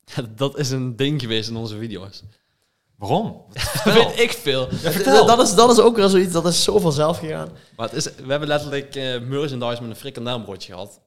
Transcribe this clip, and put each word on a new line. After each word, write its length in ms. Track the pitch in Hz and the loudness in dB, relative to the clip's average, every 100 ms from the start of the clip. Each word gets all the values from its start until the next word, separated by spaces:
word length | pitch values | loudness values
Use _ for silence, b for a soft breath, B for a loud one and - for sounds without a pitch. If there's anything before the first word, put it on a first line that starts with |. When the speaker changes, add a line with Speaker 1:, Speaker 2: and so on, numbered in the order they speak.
Speaker 1:
<laughs> 320 | - - 120 110 | -14 -10 -8 -4
Dat 220 | 139 - | -4 -2
is 120 | 139 | -4
een 260 | 131 127 117 | -2 -4 -2
ding 240 | 135 151 | -2 -2
geweest 280 | 117 113 110 | -2 -4 -4
in 80 | 113 | -6
onze 220 | 113 107 | -8 -8
video's. 440 | 117 95 95 - 104 _ _ _ _ _ _ _ | -10 -10 -14 -18 -20 _ _ _ _ _ _ _
Speaker 2:
Waarom? 460 | 98 156 226 - - - | -2 -2 -2 -8 -14 -8
Speaker 1:
<laughs> 260 | - - | -6 -2
Dat 100 | 214 | 2
weet 240 | 220 - - | 4 4 2
ik 120 | 240 | -2
veel. 360 | - 147 131 127 | -2 -4 -2 -2
Speaker 2:
Ja, 200 | - 165 | -4 -4
vertel. 360 | 160 - 277 311 | -2 4 6 8
Speaker 3:
Dat 140 | 240 | 6
is, 140 | 254 | 4
dat 160 | 196 240 | 6 6
is 80 | 233 | 8
ook 180 | 214 226 | 6 6
wel 120 | 196 | 4
zoiets, 240 | 190 185 | 4 2
dat 140 | 170 165 | 0 0
is 160 | 170 | 2
zo 140 | - 202 | 2 2
vanzelf 400 | 175 143 151 170 | 2 2 0 -2
gegaan. 300 | 160 156 175 - B - | -6 -10 -10 -14 B -10
Speaker 1:
Maar 100 | 113 | -8
het 80 | 127 | -6
is, 80 | - | -8
we 160 | - 131 | -8 -6
hebben 180 | 143 151 | -4 -2
letterlijk, 480 | 147 147 139 139 139 | -2 -2 -8 -8 -8
eh, 240 | 131 123 | -6 -6
merchandise 600 | 120 139 147 131 120 120 | -6 -4 -4 -4 -4 -6
met 80 | 120 | -8
een 60 | 110 | -12
frikandelbroodje 760 | 139 131 120 123 101 95 - | -14 -10 -8 -6 -8 -14 -14
gehad. 280 | 90 101 - | -16 -16 -20